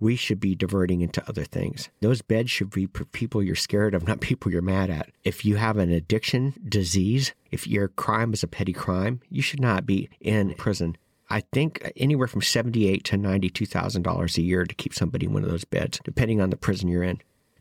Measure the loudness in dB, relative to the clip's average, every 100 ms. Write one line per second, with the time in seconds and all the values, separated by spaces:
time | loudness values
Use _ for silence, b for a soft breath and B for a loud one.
0 | 0 2 -2 -2 0 0 0 2 2 2
1 | 0 -2 -6 -8 -6 -4 -4 -6 -12 _
2 | 2 2 2 0 2 -2 -2 -2 -2 -4
3 | -10 -6 -2 0 0 -2 0 2 2 2
4 | 0 -2 -2 -2 0 0 2 2 0 -2
5 | -6 _ -6 0 2 2 2 2 4 2
6 | 2 0 2 0 0 -2 -2 0 2 2
7 | 2 2 0 -6 _ -8 -2 0 0 -2
8 | 0 0 0 0 -4 -2 -4 -2 -2 0
9 | 0 -4 -6 -4 -2 0 2 2 2 0
10 | 0 _ 0 2 2 0 -2 0 -2 -4
11 | _ _ _ -4 -2 0 0 -2 -12 -2
12 | 2 2 0 0 0 0 0 2 2 2
13 | 0 0 2 2 0 -2 -4 -2 -2 0
14 | 0 0 0 0 2 2 0 -4 -8 -2
15 | -2 0 -2 0 -2 -4 -2 -2 -2 -6
16 | -4 0 2 2 2 2 0 0 0 2
17 | 0 -2 -8 _ _ _